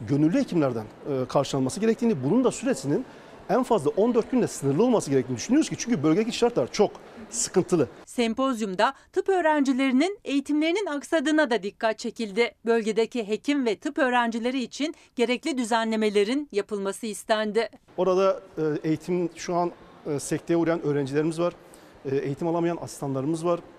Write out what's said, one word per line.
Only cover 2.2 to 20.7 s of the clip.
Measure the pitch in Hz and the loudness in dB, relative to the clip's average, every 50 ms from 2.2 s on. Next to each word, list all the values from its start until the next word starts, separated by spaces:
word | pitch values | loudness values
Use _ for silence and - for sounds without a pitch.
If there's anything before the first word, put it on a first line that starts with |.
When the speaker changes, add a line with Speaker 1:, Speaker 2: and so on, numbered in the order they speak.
| 123 | 0
Speaker 1:
bunun | 147 208 262 247 | 2 2 4 2
da | 208 | 2
süresinin | - - 220 269 233 - - 139 151 240 262 - - - - - - - - - | 0 0 -2 -2 -2 -2 -2 -2 -2 -2 -2 -6 -16 -20 -20 -20 -20 -18 -4 0
en | - 254 | 0 0
fazla | 247 - 233 185 131 147 | 2 2 0 2 2 0
on | - 190 214 247 233 | 2 2 2 2 2
dört | 226 - - | 0 0 0
günle | 262 247 180 | 0 0 0
sınırlı | - - - 139 139 135 165 233 | 0 -2 -2 -2 0 2 4 4
olması | 254 226 180 - 151 | 4 4 2 2 2
gerektiğini | 135 131 123 131 123 | 0 0 2 0 -6
düşünüyoruz | 107 - - 254 320 262 - | -6 0 2 2 2 2 0
ki | 165 - | -4 -8
çünkü | - 233 240 147 | -2 -2 -2 0
bölgedeki | 143 156 160 208 220 233 - | 2 2 2 2 0 -2 0
şartlar | - 240 233 233 151 123 - | 0 0 2 2 0 -2 -2
çok | - - 202 - - - - - - - - - | 2 2 2 2 2 -10 -20 -20 -20 -20 -18 -10
sıkıntılı. | - - - - - 180 - - 180 160 123 - - - - | -6 -6 -6 0 0 0 2 2 2 2 2 0 -2 -20 -20
Speaker 2:
Sempozyumda | - - 247 233 226 220 - 269 269 247 208 220 196 180 185 220 269 - - - _ | -8 -2 0 0 0 0 0 0 0 0 -2 -4 -4 0 2 2 0 0 -6 -20 _
tıp | - 370 392 392 | -4 -2 0 2
öğrencilerinin | 381 359 320 311 302 294 269 277 247 254 269 269 247 262 330 392 415 - - | 0 2 2 2 2 4 2 2 2 2 2 2 4 2 2 2 -2 -6 -6
eğitimlerinin | - 277 285 277 - 294 302 311 330 349 440 403 | -2 -2 -2 0 0 0 0 2 2 0 0 -2
aksadığına | 320 285 285 - - 339 320 262 311 311 311 302 226 | -2 -4 -6 -4 0 0 0 2 2 2 2 4 2
da | 240 196 | 0 -2
dikkat | 185 208 - - 233 220 220 - | -2 -6 -8 -2 -2 -2 -2 -2
çekildi. | - 226 - - 226 202 185 226 233 - - _ - | -6 -8 -6 -6 -8 -4 0 0 0 0 0 _ 0
Bölgedeki | 226 233 233 202 220 190 220 226 - - 240 202 196 | 0 2 2 2 0 0 0 0 0 -2 -6 -4 -4
hekim | 214 202 - 285 294 285 247 | -4 -4 0 0 0 2 2
ve | 226 185 | 0 -2
tıp | - - 302 - 320 | -2 -4 -6 -2 0
öğrencileri | 269 247 247 240 240 233 214 233 226 247 262 269 | 0 2 2 2 0 0 -2 -2 -4 -2 -2 -2
için | 233 - - - 277 339 - - - _ - | -4 -6 -6 -6 -6 -6 -6 -10 -20 _ -2
gerekli | 247 233 220 247 214 - 330 269 254 | -2 0 0 0 -2 -2 -4 -2 -2
düzenlemelerin | 233 208 233 226 226 220 220 214 220 214 196 208 202 214 262 302 294 - | -2 0 0 0 0 0 0 2 0 2 4 2 2 2 0 -4 -4 -2
yapılması | 202 202 196 - 214 202 196 196 196 - 240 | -4 -4 -4 -2 -6 -4 -4 -4 -6 -6 -8
istendi. | 214 190 - - - 214 214 214 214 196 226 226 - - - _ _ - | -8 -8 -8 -2 0 0 0 0 0 0 -2 -2 -2 -6 -18 _ _ -4
Speaker 1:
Orada, | 175 185 190 180 190 196 190 185 - - - - 160 | 0 2 2 4 4 4 2 2 0 -6 -12 -6 -4
e, | 156 156 147 - - 160 | -2 -2 -2 -2 0 -2
eğitim | 156 - - 180 180 180 170 165 - | -2 -2 -2 -4 -2 -2 -2 -4 -6
şu | - - 185 170 | -8 -8 -2 0
an, | 175 175 175 - - - - - - - | 0 0 -2 -4 -10 -20 -20 -20 -12 -6
e, | 180 143 135 | -6 -6 -4
sekteye | - - 160 143 - - 170 | -4 -4 -6 -6 -2 0 0
uğrayan | 170 165 165 | 2 2 2